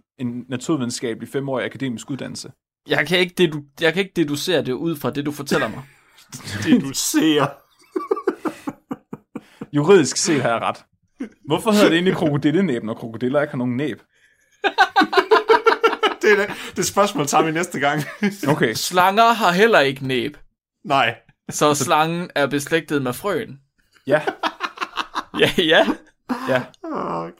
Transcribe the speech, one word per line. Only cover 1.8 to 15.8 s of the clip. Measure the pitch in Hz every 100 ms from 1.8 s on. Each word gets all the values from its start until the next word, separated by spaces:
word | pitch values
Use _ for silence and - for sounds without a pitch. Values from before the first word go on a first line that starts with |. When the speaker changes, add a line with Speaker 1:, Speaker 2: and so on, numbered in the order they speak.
| 135 110 -
Speaker 1:
uddannelse? | 135 117 110 - - _ _ -
Speaker 2:
Jeg | 139 151
kan | 180
ikke | 180 -
dedu-, | 170 151 143 -
jeg | 160
kan | 170
ikke | 190 180
deducere | 147 143 - 156
det | 123
ud | 127 170 147
fra | 123
det, | 139 147
du |
fortæller | 143 135 165 113
mig. | 104 - _ _ _ _
Speaker 3:
<laughs> | - - 101
Deducere. | 110 233 135 - - 311 160 147 135 - _ _ _ - - 403 - - - - - - _ - _ - _ - - _ -
Speaker 1:
Juridisk | 147 151 196 127 -
set | - 147
har | 120
jeg | 113
ret. | 98 110 _ _ _ _ 247 _ -
Hvorfor | 170 226
hedder | 208 185
det |
egentlig | 165 185
krokodillenæb, | 165 160 143 143 165 190 117
når | 107
krokodiller | 117 120 110 123 143
ikke | 147
har | 135
nogen | 123 123
næb? | 147 98
Speaker 3:
<laughs> | _ _ _ _ _ _ - - 381 403 - - - 427 427 440 453 466